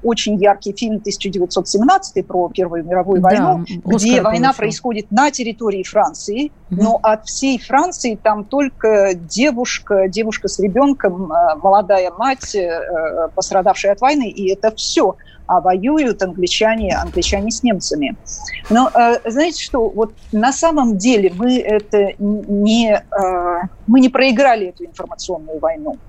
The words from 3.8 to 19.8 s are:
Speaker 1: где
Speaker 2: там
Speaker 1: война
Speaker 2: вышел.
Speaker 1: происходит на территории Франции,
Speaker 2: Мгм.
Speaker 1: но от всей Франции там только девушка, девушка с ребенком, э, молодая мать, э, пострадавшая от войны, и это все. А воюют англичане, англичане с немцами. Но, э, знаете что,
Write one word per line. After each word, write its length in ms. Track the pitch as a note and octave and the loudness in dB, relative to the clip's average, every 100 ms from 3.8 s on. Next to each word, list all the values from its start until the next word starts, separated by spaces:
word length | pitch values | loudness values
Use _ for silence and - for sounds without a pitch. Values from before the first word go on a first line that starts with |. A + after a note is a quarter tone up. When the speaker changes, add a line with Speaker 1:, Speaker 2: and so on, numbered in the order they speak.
| - A3 | -2 0
Speaker 1:
где 200 | A3 B3+ | 2 2
Speaker 2:
там 80 | G3+ | 2
Speaker 1:
война 220 | A3+ C4 | 2 0
Speaker 2:
вышел. 80 | C4 | 0
Speaker 1:
происходит 540 | A3 G#3+ B3 G#3+ G#3 | -4 -4 -6 -6 -2
на 200 | G#3 D4 | 2 2
территории 520 | C#4 A#3+ G#3+ A3+ G3 | 0 -8 -4 -4 -4
Франции, 680 | F#3 G#3 F#3 - - G#3+ D4 - - | 0 2 0 -2 -8 -6 -6 -8 -8
Speaker 2:
Мгм. 140 | F3+ | 0
Speaker 1:
но 160 | G#3+ A3+ | 2 2
от 240 | A3 G#3+ - | 2 0 -4
всей 340 | - C4+ B3 | -4 -2 -2
Франции 580 | - C4 F4 F4 B3 G#3+ | 0 0 0 -2 -6 -2
там 220 | A3 G#3+ G3+ | 0 0 -2
только 680 | C#4 C#4 - A3 G#3+ G3 F3+ | -2 -2 0 2 4 4 0
девушка, 920 | E3+ G3 D4 A#3+ B3 - - G3+ F#3+ | -6 0 0 0 -4 -6 -2 0 2
девушка 400 | G#3 A3 G#3 F#3+ | -2 -4 -4 -6
с 120 | - | -2
ребенком, 720 | G3 G3 C#4+ C#4 G#3 F3+ F3+ | -2 2 2 2 -2 -2 -2
э, 40 | E3 E3+ D#3 | 2 2 2
молодая 500 | F#3+ G3 F#3+ G3 F3+ | 4 4 4 2 0
мать, 440 | F3 B3 C4+ - G#3 | -2 -2 -2 -4 -4
э, 240 | F3 E3 - E3+ D#3+ - D#3+ - | -2 -4 -4 -4 -4 -4 -4 -4
пострадавшая 580 | F3+ F#3+ F#3 F#3+ G3 | -2 0 2 0 0
от 80 | G3+ | 2
войны, 280 | B3+ D4+ A3+ | 2 2 -2
и 220 | - F#3+ | -4 -2
это 220 | F#3+ A3 A3 | 0 -2 -2
все. 400 | - - A3 - - - - | -2 2 2 0 -18 -20 0
А 120 | F3+ | 2
воюют 600 | F3 F#3+ A3+ D#4 C4+ G3+ | 2 0 0 0 0 -2
англичане, 720 | F#3 E3+ F3+ - G#3+ A3+ G3+ E3 | -4 -2 -4 0 0 0 -2 -4
англичане 540 | F3 - E3+ G3 G#3 | -4 -4 -2 -2 -4
с 120 | G#3+ | -2
немцами. 540 | B3 G3 - - C#3 - - - - - - | 0 0 -4 -4 -4 -8 -14 -16 -14 -16 0
Но, 200 | A3+ B3+ | 2 4
э, 360 | - A#3 A#3 A3+ | 4 4 2 -2
знаете 340 | A#3 E4+ - | -2 -2 -2
что, 240 | - C4+ | -4 -2